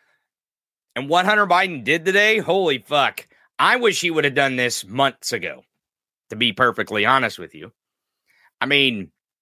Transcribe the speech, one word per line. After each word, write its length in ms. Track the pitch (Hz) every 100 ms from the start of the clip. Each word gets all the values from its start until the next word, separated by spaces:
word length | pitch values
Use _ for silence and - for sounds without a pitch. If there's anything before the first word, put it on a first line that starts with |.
| _ _ _ _ _ _ _ _ _ -
And 140 | 139
what 160 | 170 185
Hunter 200 | 214 202
Biden 380 | 175 190 156
did 220 | 110 165 165
today, 320 | 190 214 220
holy 400 | 151 185 180 131
fuck. 500 | - 147 123 - - _ _ -
I 180 | 160 247
wish 240 | 233 170
he 100 | 175
would 140 | 160
have 100 | 143
done 220 | 135 139 127
this 300 | 123 - 95
months 480 | 120 139 - -
ago, 300 | 117 85 73 _ _ _ _ _ _ _
to 60 | 107
be 160 | 120
perfectly 520 | 104 123 113 107 107
honest 340 | 104 135 120 -
with 160 | 82
you. 160 | 78 87 _ _ _ _ _ _ _ _ _
I 60 | 127
mean, 440 | 143 139 110 85 _ _ _